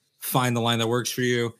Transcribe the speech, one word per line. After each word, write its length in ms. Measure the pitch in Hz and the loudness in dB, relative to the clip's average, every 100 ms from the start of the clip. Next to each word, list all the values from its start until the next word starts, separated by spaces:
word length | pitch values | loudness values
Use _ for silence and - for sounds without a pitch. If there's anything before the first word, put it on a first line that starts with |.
| _ _ | _ _
find 360 | - 135 123 120 | -2 0 2 2
the 60 | |
line 180 | 117 117 | 2 2
that 80 | 113 | 0
works 220 | 123 113 | 0 -2
for 100 | - | -2
you. 340 | 123 123 117 - | 0 0 -2 -6